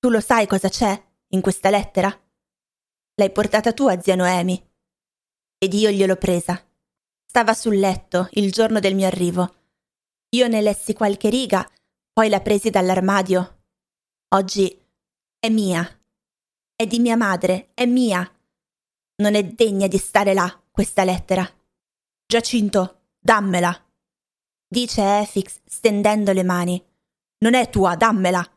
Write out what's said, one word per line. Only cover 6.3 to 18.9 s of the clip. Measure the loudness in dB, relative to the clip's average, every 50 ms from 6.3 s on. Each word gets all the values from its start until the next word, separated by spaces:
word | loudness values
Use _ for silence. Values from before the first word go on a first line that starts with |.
| -2 -2 -2 -6 -8 -10 _ _ _ _ _ _ _ _ _ _ _ _ _
Stava | _ 0 0 2 2 0
sul | -2 -2 -2 0 2
letto | 2 0 -2 -4 -8 _ -4 -4 -4 -2
il | -2 -2 -2 -2
giorno | 0 0 0 0 0 0
del | 0 0 0
mio | 0 0 -2
arrivo. | -2 -2 -4 -2 -2 -2 -4 -4 _ _ _ _ _ _ _ _ _ _ _ _ _ _ _ _ 0
Io | 0 2 2
ne | 2 0
lessi | 0 0 -2 -2 -4 -6 -4
qualche | -2 0 -2 -2 0 -2 -2
riga, | 0 0 -2 -2 -2 -2 -2 -6 _ _ _ _ _ _ _ _
poi | _ 0 2 2
la | 2 0
presi | 0 0 0 0 0 0
dall'armadio. | 0 0 0 2 0 0 0 2 0 0 0 0 0 -2 -2 -4 -10 _ _ _ _ _ _ _ _ _ _ _ _ _ _ _ 0
Oggi | 0 0 -2 0 0 -2 -2 -2 _ _ _ _ _ _ _ _ _ _ _ _ _
è | -4 0
mia. | 0 0 0 0 -2 -2 -4 -6 -10 _ _ _ _ _ _ _ _ _ _ _ _ _ _ _ _
È | _ -6
di | -4 0 0
mia | 0 2 2
madre, | 2 0 0 0 0 0 0 0 -2 -4 _ _
è | -2 -2
mia. | 0 2 2 2 2 0 -2 -4 -6 _ _ _ _ _ _ _ _ _ _ _ _